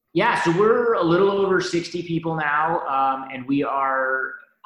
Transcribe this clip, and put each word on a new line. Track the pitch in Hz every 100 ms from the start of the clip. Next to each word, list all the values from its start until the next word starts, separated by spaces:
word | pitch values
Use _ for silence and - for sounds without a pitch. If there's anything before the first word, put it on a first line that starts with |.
| _
Yeah, | 165 196 -
so | 175 170
we're | 214 247 233
a | 214
little | 170 175 196
over | 196 190 185
sixty | 180 170 - 175
people | 170 165 165
now, | 156 147 147 160 170 -
um, | 135 135 131 127
and | 131 127
we | 139
are | 127 135 135 131 131 131 131 - - _